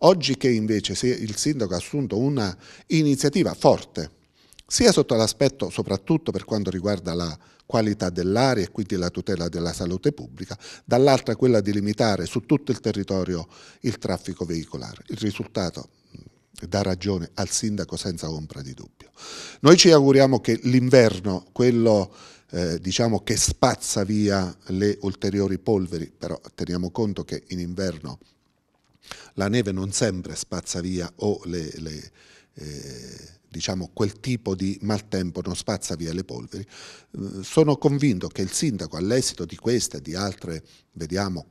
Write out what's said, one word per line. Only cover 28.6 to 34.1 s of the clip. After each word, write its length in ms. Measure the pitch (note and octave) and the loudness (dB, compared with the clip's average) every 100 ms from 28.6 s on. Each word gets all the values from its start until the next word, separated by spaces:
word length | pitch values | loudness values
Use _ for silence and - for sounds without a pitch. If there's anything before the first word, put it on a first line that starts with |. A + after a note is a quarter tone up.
| _ _ _ _ - - - | _ _ _ _ -20 -20 -16
la 160 | - G2 | -6 -2
neve 220 | A#2+ G2+ | 0 -2
non 200 | F#2+ F#2+ | -4 -4
sempre 440 | - A#2 F2+ D#2+ D#2 | -2 -2 -2 -8 -12
spazza 440 | - F2+ - F2+ | -10 -10 -8 -8
via 320 | F2+ F#2 F2 - | -6 -6 -8 -4
o 240 | G#2+ F#2+ F2 | -4 -4 -6
le, 260 | F2 D#2 D#2 | -8 -8 -10
le, 360 | D#2+ D2+ - _ _ - _ - | -12 -14 -18 _ _ -20 _ -18
eh, 840 | - C#3+ C#3 - - - - - _ | -16 -14 -16 -18 -18 -20 -20 -20 _
diciamo 400 | E2+ F#2+ F#2 F2 | -10 -4 -4 -6
quel 260 | - G#2 | -2 -4